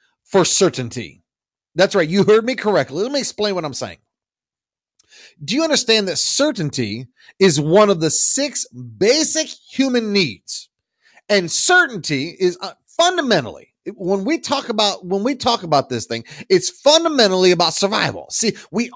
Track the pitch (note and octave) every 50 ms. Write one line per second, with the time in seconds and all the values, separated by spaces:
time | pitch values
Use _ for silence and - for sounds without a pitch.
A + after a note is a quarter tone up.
0 | _ _ _ _ _ _ - G3 E3 - - - F#3+ E3+ - C3+ B2 A2+ - B2
1 | G#2 D2+ - _ _ _ _ _ _ _ _ _ _ _ _ D#3+ F#3 F#3+ - G3
2 | E3 D#3 F3 G3+ F3+ - G#3+ A3 A3 B3 B3+ - - G#3+ G3 D#3+ C3+ A2 C3 D#3+
3 | G#3 C4 C#4+ C#4 A#3 - - - G#3 G#3 F#3+ F3+ D#3+ D3 B2 - B2+ G2 E2+ -
4 | _ _ _ _ _ _ _ _ _ _ _ _ _ _ _ _ _ _ _ _
5 | _ _ _ - - - _ _ D3 C#3 G#3+ C#4+ E4 D#4+ D4 - - - A3+ A3
6 | G3+ F#3 D3+ - - - - - C#4 D#4 - G#3+ D#3+ C#3+ - C3+ A#2 G2+ G#2 A#2
7 | C3 - _ _ _ - _ - F#3+ F#3+ C#3+ D3 C#3+ D3+ E3 G#3 G#3+ G3+ G3 D#3+
8 | D#3+ D#3 - - - - - C4 C#4 C#4+ - - - - - B2 B2+ A#2+ A2 G2+
9 | F#3 A3 C4+ D#4 D#4 - - D#4+ D#4 - - - _ - - - C4+ C4+ B3 B3
10 | A3+ G#3+ G3+ G3+ F3+ B2+ F#2+ - _ - - - - - _ _ _ _ _ _
11 | _ _ _ _ _ - G#3 G3 F3 D#3+ - - - - F4+ F#4 F4 C4+ A#3+ F#3
12 | C#3 - D3+ C3 C#3 E3+ - - F#3 F3+ F3 - - F#3 - _ _ _ _ -
13 | E4+ F4+ F4+ F4 D4+ B3 G#3+ D#3+ B2 G2+ D2+ C2 - _ _ _ _ D#3+ G#3+ -
14 | F#3+ F3 G3 G3 F#3+ B3 E4 D#4+ - - C#4+ C#4+ - - A3 G#3+ G#3+ G3+ F#3 -
15 | F#3 F3 F#3+ G3 G#3 C4+ C#4+ - - B3 A#3 A#3 F3+ E3 D3+ C#3 C3 - B2+ A2+
16 | G#2+ - A#2 A#2 A#2 - - - - - F#3+ F3 - - - - - C#4 D4+ E4
17 | E4+ E4 D4+ C4+ A3+ F#3+ F#3 F#3 F#3 F#3 F3+ E3+ F3 E3 - - G3+ G3 A3 A3
18 | F3+ C#3 G2+ E2+ C#2 - - - - - - - - _ D3 G#3+ A#3+ A#3+ B3